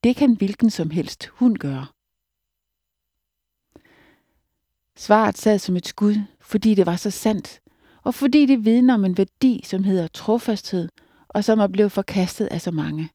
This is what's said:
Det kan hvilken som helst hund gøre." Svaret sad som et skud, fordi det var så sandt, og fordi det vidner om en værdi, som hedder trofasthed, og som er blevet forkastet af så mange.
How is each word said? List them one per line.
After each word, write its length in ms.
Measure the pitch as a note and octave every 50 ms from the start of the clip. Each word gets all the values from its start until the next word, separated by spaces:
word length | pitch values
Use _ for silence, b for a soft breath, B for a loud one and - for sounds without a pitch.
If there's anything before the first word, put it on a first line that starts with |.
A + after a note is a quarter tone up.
| -
Det 120 | A#3 -
kan 180 | - D4 C4+ A3+
hvilken 360 | G3 G3 G3 G#3 - A#3+ A3
som 200 | - - E3 D#3+
helst 360 | D#3 F3 C#3+ - - _ -
hund 300 | - _ - B3 B3 G#3+
gøre." 300 | - - C#3+ C3+ C3 C3+ - _ _ _ _ _ _ _ _ _ _ _ _ _ _ _ _ _ _ _ _ _ _ _ _ _ _ _ _ _ _ _ _ _ _ _ _ b b b b b b b b b b b b b b _ _ _ _ _ _ _ _ _ _ _
Svaret 420 | - - - G#3 A3 A3 G#3 G3 -
sad 200 | - A3 G#3+ G3
som 180 | - - F3+
et 100 | F3+ -
skud, 300 | - - - G#3 G#3 G#3 G#3+ G3+ - _ _
fordi 340 | _ _ - G#3 - A3 G#3+
det 120 | G3 F3+
var 100 | E3+ E3+
så 140 | F3+ - G#3+
sandt, 500 | F#3 - - A3 A3 F#3+ - - - _ b b b b b b b b
og 120 | b - A#3+
fordi 320 | - C#4 C4+ B3+ D4+ D4
det 180 | B3+ C#4 A#3+ G#3
vidner 300 | A3 A3+ B3 B3 B3+ B3+
om 100 | G#3+ G3
en 140 | F#3 F3+ G3
værdi, 440 | G3 - _ _ - B3+ A#3 - -
som 200 | - - F#3+ F#3+
hedder 240 | G3+ F#3+ F#3 E3 D#3+
trofasthed, 800 | - - - - A3 A#3+ - - A3 G3 - - - F3+ E3+ E3+ b b b b b b b b
og 160 | - G#3 G3+
som 140 | - A3 A3
er 80 | G3+
blevet 260 | G3 F#3+ G3 G#3 G3+
forkastet 540 | - G3+ F#3+ - - G3 F#3 F3+ - - G#3+
af 140 | - - E3+
så 100 | - F3+
mange. 400 | F3 D#3 D3+ D#3+ D3+ D#3 D#3+ D#3+